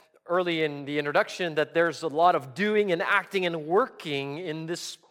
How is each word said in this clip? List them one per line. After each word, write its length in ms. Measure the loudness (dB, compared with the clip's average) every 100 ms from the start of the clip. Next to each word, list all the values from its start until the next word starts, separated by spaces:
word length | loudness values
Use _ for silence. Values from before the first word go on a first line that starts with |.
| _ _ -4
early 360 | 0 0 0
in 220 | -2 -2 -4
the 120 | -2
introduction 580 | 0 2 0 -2 -4 0
that 200 | 0 2
there's 260 | 2 0
a 60 | -4
lot 260 | 4 4
of 220 | 4 0 -2
doing 360 | 0 2 2
and 100 | 0
acting 440 | 2 2 2 -2 -2
and 220 | -2 0
working 720 | 2 2 -4 -6 -4 -4 -8
in 260 | -8 -8 -6
this 320 | -8 -10 -14 _